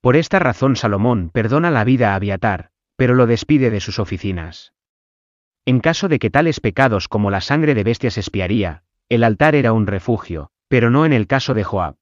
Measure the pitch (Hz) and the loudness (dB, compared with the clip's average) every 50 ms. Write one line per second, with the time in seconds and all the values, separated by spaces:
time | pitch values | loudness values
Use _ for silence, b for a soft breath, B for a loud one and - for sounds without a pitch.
0 | - 123 123 156 165 - - 190 175 135 113 - 131 135 127 - - 110 104 98 | 2 4 2 2 2 2 0 0 0 0 -2 0 0 0 0 0 0 -2 0 0
1 | 104 123 123 107 87 82 _ 123 107 107 127 151 170 175 156 120 107 120 131 120 | 0 0 0 0 -2 -4 _ -2 -2 0 0 0 0 0 0 0 2 2 2 2
2 | 123 104 98 95 101 101 98 92 - 110 98 85 85 _ _ _ _ _ _ - | 2 0 0 0 -2 -4 -4 -2 -2 -2 -2 -4 -8 _ _ _ _ _ _ -2
3 | 131 120 123 127 123 117 120 110 - - 151 143 131 117 110 101 - - 98 - | 2 2 4 4 4 4 2 -2 0 0 2 2 2 2 0 -2 -6 -6 -6 -6
4 | 104 87 101 90 - 101 92 87 80 80 - - - _ _ _ _ _ _ _ | -6 -6 -6 -8 -6 -6 -6 -6 -8 -12 -16 -20 -20 _ _ _ _ _ _ _
5 | _ _ _ _ _ _ _ _ _ _ _ _ _ - 127 127 - 165 165 - | _ _ _ _ _ _ _ _ _ _ _ _ _ 0 0 2 2 0 -2 -2
6 | - 190 156 123 - 107 - 143 160 165 147 - - 117 90 - 135 131 110 98 | -2 -2 -2 0 -2 0 0 0 0 0 -2 -2 -4 -4 0 2 0 2 2 -2
7 | - - - 107 104 101 101 95 - - 139 151 160 151 143 110 98 113 117 - | -4 -2 -2 -2 0 0 -2 -2 -2 -2 -2 0 2 2 2 2 0 0 -2 -2
8 | - 120 - 110 98 - - 98 92 90 104 113 98 87 76 - _ _ _ _ | -2 -4 -4 -4 -8 -6 -4 -4 -2 0 0 -2 -2 -2 -6 -10 _ _ _ _
9 | _ _ 123 117 117 113 107 - - - 151 147 127 117 113 110 107 95 101 95 | _ _ 0 2 2 2 2 2 2 2 2 2 2 2 2 2 0 0 -2 -4
10 | - - 117 104 - - 87 78 73 - _ _ _ _ 131 127 117 117 120 143 | -2 -2 -4 -4 -4 -8 -10 -10 -10 -14 _ _ _ _ 0 2 4 4 4 4
11 | 156 160 143 117 104 - 135 131 - - 131 110 101 - - 98 87 76 67 _ | 4 4 2 2 2 0 -2 -2 -2 -2 -2 -2 -2 -2 -4 -4 -4 -6 -8 _